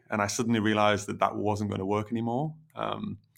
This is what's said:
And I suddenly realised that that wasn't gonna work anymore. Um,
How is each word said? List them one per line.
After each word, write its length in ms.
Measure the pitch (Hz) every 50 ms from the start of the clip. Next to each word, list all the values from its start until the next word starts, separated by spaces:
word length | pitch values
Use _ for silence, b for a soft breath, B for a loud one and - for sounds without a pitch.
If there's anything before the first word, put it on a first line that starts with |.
| _ -
And 120 | 110 107
I 60 | 101 104
suddenly 320 | - - 120 113 117 110
realised 480 | 101 110 107 107 104 104 104 98 101 -
that 120 | 101 98
that 160 | 98 98 -
wasn't 340 | 107 101 104 104 101 107 104
gonna 160 | 101 101 95
work 260 | 95 104 104 110 -
anymore. 440 | 120 113 113 117 117 127 151 156 156 - - _ -
Um, 440 | 113 110 107 107 107 107 104 101 104 _ _ _